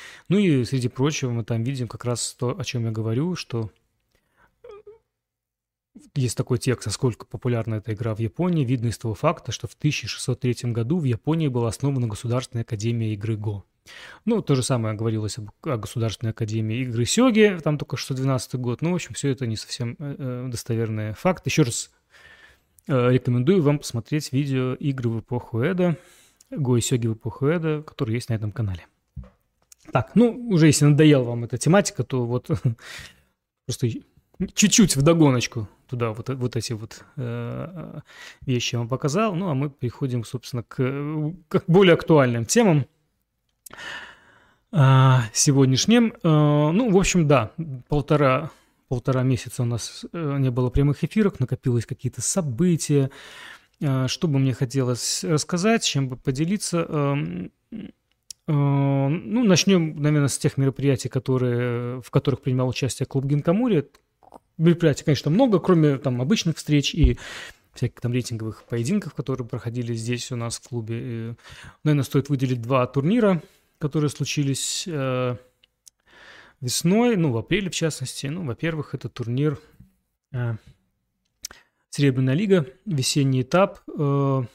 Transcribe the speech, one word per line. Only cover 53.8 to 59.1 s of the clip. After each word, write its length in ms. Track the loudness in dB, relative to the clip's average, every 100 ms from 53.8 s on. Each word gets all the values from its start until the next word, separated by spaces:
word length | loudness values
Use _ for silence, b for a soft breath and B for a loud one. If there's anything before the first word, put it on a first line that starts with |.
Э, 260 | -2 0 0
что 220 | -2 0
бы 100 | 2
мне 160 | 2
хотелось 680 | 0 -2 -2 -2 -2 -4 -4
рассказать, 600 | -2 -2 -2 -2 2 2
чем 240 | 0 -2 -2
бы 80 | -4
поделиться? 720 | -4 -2 -2 -2 -2 -4 -2
Эм, 640 | -2 0 -2 -4 -8 -10 _ -18
э, 800 | -16 -16 -18 _ _ -20 -14 -2
ну, 920 | 0 2 2 2 2 0